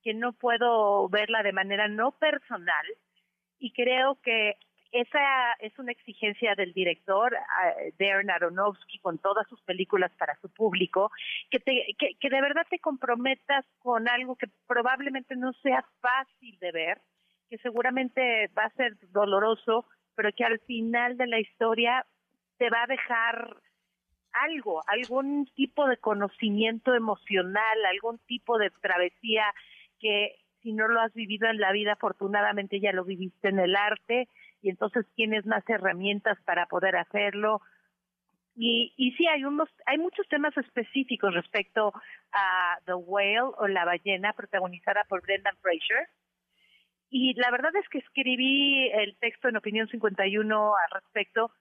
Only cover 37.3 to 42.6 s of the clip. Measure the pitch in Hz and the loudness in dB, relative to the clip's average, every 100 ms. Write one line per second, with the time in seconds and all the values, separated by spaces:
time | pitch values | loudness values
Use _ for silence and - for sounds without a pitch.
37.3 | 202 214 214 - _ _ _ _ _ _ | 0 0 0 -4 _ _ _ _ _ _
38.3 | _ _ 233 233 233 240 - 254 - 339 | _ _ -4 0 0 -2 -2 -2 2 2
39.3 | 302 269 294 320 _ - 294 359 - - | 2 -2 -2 -4 _ -2 -2 -2 -4 -2
40.3 | 294 302 294 247 - 220 277 262 233 202 | 0 0 -2 -4 -6 -2 -4 -2 0 0
41.3 | 175 - 214 196 - 208 214 - - _ | 0 -4 -6 -2 0 0 -2 -18 -20 _
42.3 | 202 190 185 | -2 0 2